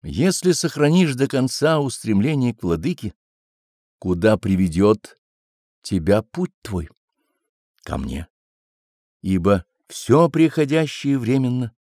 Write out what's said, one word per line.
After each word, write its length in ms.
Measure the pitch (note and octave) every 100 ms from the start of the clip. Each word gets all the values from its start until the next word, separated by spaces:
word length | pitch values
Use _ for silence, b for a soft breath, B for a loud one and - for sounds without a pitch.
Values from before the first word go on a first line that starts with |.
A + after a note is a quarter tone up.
если 500 | D2+ D2 F3 F3+ F3+
сохранишь 600 | F3 E3+ - D3 F3 E3+
до 140 | B2+ C3+
конца 500 | C#3 B2+ - D3+ D#3+
устремление 760 | C#3 - A2+ G2+ A#2+ D3+ B2
к 80 | A2
Владыке, 500 | F2 E2 A#2+ F3+ G#2+ - _ _ _ _ _ _ _ _
куда 400 | F2+ F2 G#2+ G#2+
приведет 800 | G2+ F#2+ F#2+ D#2+ G#2 G#2+ - _ _ _ _ _ _ _
тебя 400 | - G2 D#2 G2+
путь 320 | A2+ - F#3 _
твой? 260 | - F#2 D2+ _ _ _ _ _ _ _ _ _
Ко 160 | - D2
мне. 300 | C2+ C#2 E2+ _ _ _ _ _ _ _ _ _
Ибо 460 | F#2+ F#2+ F2 G2 - _ _
все 420 | - - D3 E3
приходящее 880 | D#3 D#3+ - C#3+ D#3 D#3 - C#3+ C#3
временно 580 | A2+ C3+ B2+ B2 A#2+ _